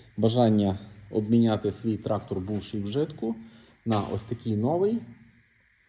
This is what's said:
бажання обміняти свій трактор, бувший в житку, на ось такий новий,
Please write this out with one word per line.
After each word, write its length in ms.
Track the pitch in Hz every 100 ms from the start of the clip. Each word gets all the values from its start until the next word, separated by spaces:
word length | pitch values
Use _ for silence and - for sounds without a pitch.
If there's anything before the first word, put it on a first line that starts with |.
| - -
бажання 640 | 110 117 117 107 101 95 - - -
обміняти 600 | 110 107 117 117 107 104
свій 260 | 95 117 104
трактор, 420 | - 104 - 95
бувший 420 | 92 104 - 110
в 60 | 101
житку, 480 | 120 151 - 113 113 - - - _ -
на 160 | 107 98
ось 100 | 104
такий 320 | - 120 113 107
новий, 420 | 117 170 202 233 - - - _ _ _ _ _